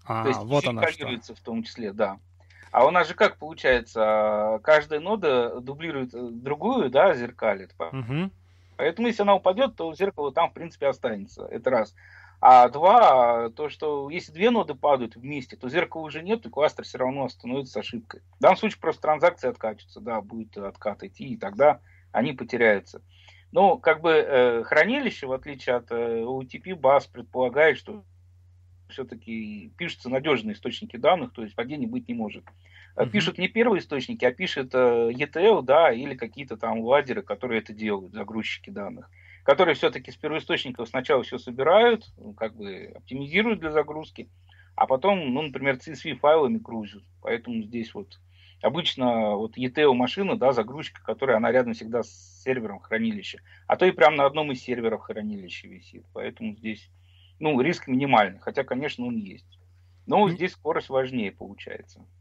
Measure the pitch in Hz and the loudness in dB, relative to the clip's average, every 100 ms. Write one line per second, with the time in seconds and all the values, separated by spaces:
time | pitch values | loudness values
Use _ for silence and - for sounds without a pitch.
0 | - 113 113 110 107 143 131 117 - - | -8 -2 -2 -2 0 -2 0 0 -2 -2
1 | 135 117 - 110 - 113 113 - 107 101 | -8 -10 -12 -18 -10 -8 -8 -10 -8 -2
2 | 101 95 _ _ _ - - - 135 180 | -4 -4 _ _ _ -20 -2 4 6 6
3 | 165 175 214 - 151 160 151 123 113 113 | 2 2 2 0 -16 -4 2 2 0 0
4 | 107 107 107 107 107 110 127 151 147 151 | 2 2 2 0 0 -2 4 4 4 -6
5 | 175 220 170 127 117 123 123 143 165 143 | -4 -2 2 2 0 -4 -12 -12 -8 -6
6 | 127 117 123 117 127 147 185 262 143 131 | -8 -8 -12 -10 -8 -4 -2 0 2 4
7 | 190 139 120 - 113 98 92 - 82 131 | 6 4 -2 -4 -2 -2 -6 -12 -10 -8
8 | 117 139 190 - _ _ _ - 147 170 | -8 -6 -6 -10 _ _ _ -2 -2 0
9 | 240 - 202 196 185 190 262 - 165 - | -2 0 4 4 4 2 0 -2 -8 -4
10 | 196 170 147 135 165 - 165 - 139 131 | -4 -2 -4 0 -2 -2 -14 -4 -2 -2
11 | 123 104 98 - 98 117 127 123 107 _ | -4 -6 -10 -14 -12 -6 0 0 -2 _
12 | - - - - - 127 123 143 175 240 | -20 -20 -20 2 8 10 8 6 6 8
13 | 202 131 120 117 117 117 151 - 156 147 | 8 6 4 2 -2 -6 -10 -6 -6 -4
14 | 139 151 - 151 214 233 160 143 147 139 | -6 -10 -10 -2 0 0 -2 -2 2 2
15 | 113 113 127 147 127 - 127 156 160 156 | 0 -10 -10 -10 -10 -12 -6 -4 -4 -6
16 | 156 147 170 226 180 - 147 - - 127 | -12 -10 -6 -6 -6 -2 -2 -2 -12 -6
17 | 127 139 127 - 123 131 135 107 - 117 | -4 -4 -8 -8 -8 -8 -8 -10 -10 -12
18 | - - _ - 156 185 214 - 165 151 | -14 -20 _ 2 4 4 0 -4 -6 -4
19 | 151 151 170 170 127 120 113 107 - - | -2 2 2 2 -6 -4 -8 -8 -16 -16
20 | 107 113 101 113 110 - 98 95 107 101 | -8 -8 -8 -14 -14 -12 -14 -8 -8 -8
21 | 101 - 139 117 95 101 143 139 _ _ | -14 -14 -12 -10 -8 2 4 2 _ _
22 | _ 107 135 127 - 120 113 101 - - | _ -2 -2 -4 -6 2 4 4 0 -20
23 | _ _ _ - _ 160 196 147 - 156 | _ _ _ -20 _ 4 4 4 2 2
24 | 165 156 - 135 123 117 110 151 170 277 | 4 4 4 4 4 2 0 2 2 2
25 | 254 - 135 131 147 135 - 123 120 117 | -4 -6 -8 -8 -8 -10 -2 -2 -2 -6
26 | 117 117 113 131 131 - - 180 131 139 | -4 -4 -4 -8 -10 -14 -12 0 4 4
27 | - 120 117 123 127 131 160 127 - 107 | 2 -16 -10 -2 -2 4 2 2 -6 -18
28 | 95 _ _ _ _ _ _ _ _ - | -18 _ _ _ _ _ _ _ _ -14
29 | 123 113 113 113 107 104 80 - 170 - | -12 -14 -12 -10 -10 -14 -16 -12 -10 -10
30 | 123 131 143 131 107 101 123 120 - 117 | -4 -2 0 0 -2 -8 -10 -10 -14 -2
31 | 139 180 131 - 110 98 120 147 120 123 | 2 2 0 -10 -12 -8 -8 -6 -6 -6
32 | - 120 202 - - _ _ - - - | -8 -8 -8 -10 -20 _ _ -20 -12 -4
33 | 127 208 180 170 185 220 240 190 - 143 | 0 0 -2 -2 -4 0 2 2 -2 -8
34 | 123 113 123 123 - - 131 131 123 117 | -6 0 0 0 -6 -6 -4 2 4 4
35 | 117 123 147 160 196 190 127 147 160 117 | 0 -2 -4 2 4 4 6 6 6 4
36 | 143 131 117 143 143 113 117 113 113 143 | -4 -8 -10 -12 -14 -8 -4 -2 2 2
37 | 135 107 95 101 127 113 - 104 110 101 | 2 -4 -6 -8 -4 -4 -6 -8 -4 -4
38 | 92 104 104 110 107 - - 101 101 - | -6 -14 -10 -8 -8 -10 -12 -12 -12 -12
39 | - _ - - - 139 175 - 165 147 | -20 _ -20 -6 2 4 4 2 0 -2
40 | 127 - 151 156 - 160 135 127 117 131 | -14 -12 -8 -8 -4 -6 -6 -10 -8 -6
41 | 127 139 - 127 123 123 139 190 240 220 | 0 0 0 -10 -10 -4 4 6 6 2
42 | - - 107 104 110 110 101 92 - - | -4 -20 -18 -10 -10 -10 -14 -14 -16 -20
43 | - 131 143 175 220 208 160 151 147 151 | -14 -12 -4 -2 0 -2 -2 -2 -2 -6
44 | 156 - - _ _ _ _ - - 131 | -14 -16 -20 _ _ _ _ -2 0 2
45 | 185 196 147 127 156 131 139 131 160 147 | 2 0 0 -4 -4 -4 -2 -4 -6 -14
46 | 165 147 147 160 135 113 110 113 104 101 | -12 0 4 4 4 -2 -6 -12 -12 -16
47 | _ _ - 117 123 113 104 117 110 107 | _ _ -6 -6 -6 -10 -8 -8 -10 -12
48 | 95 - _ _ _ _ - 131 147 - | -16 -20 _ _ _ _ -2 -2 -4 -2
49 | 127 117 107 101 113 - 127 139 147 123 | 0 0 0 -2 -4 -6 -6 2 4 4
50 | 123 - 196 117 123 120 110 139 156 - | 0 -2 -4 0 2 2 -2 -6 -12 -14
51 | - 110 135 110 117 127 123 113 113 117 | -8 -4 0 2 4 2 0 -4 -6 -6
52 | 110 - - - - 127 110 98 - 113 | -6 -12 -20 -12 -4 -4 -4 -12 -6 -4
53 | 113 104 95 - _ - - - 185 180 | -2 -4 -10 -16 _ -12 -4 2 2 6
54 | 160 156 139 147 151 127 - 120 113 107 | 4 6 2 2 -4 -6 -6 -4 -4 -4
55 | - 110 107 104 90 - - 92 - 90 | -8 -10 -10 -10 -14 -18 -18 -20 -20 -20
56 | 85 - 110 113 110 104 110 104 - _ | -18 -12 -12 -10 -12 -10 -12 -12 -16 _
57 | _ _ _ - 156 139 139 175 - 131 | _ _ _ -8 -2 0 0 -2 -2 -2
58 | 139 117 101 95 - 110 135 127 147 - | 2 4 2 -2 -8 -6 -4 -4 -6 -6
59 | 123 113 98 - _ _ _ _ _ _ | -8 -8 -10 -14 _ _ _ _ _ _
60 | - 160 208 170 175 - 151 160 - 131 | -2 0 0 0 -6 -6 -6 -6 -2 -4
61 | 131 127 101 - 98 101 - - - - | -2 -4 -6 -8 -18 -16 -16 -16 -18 -20
62 | - _ | -20 _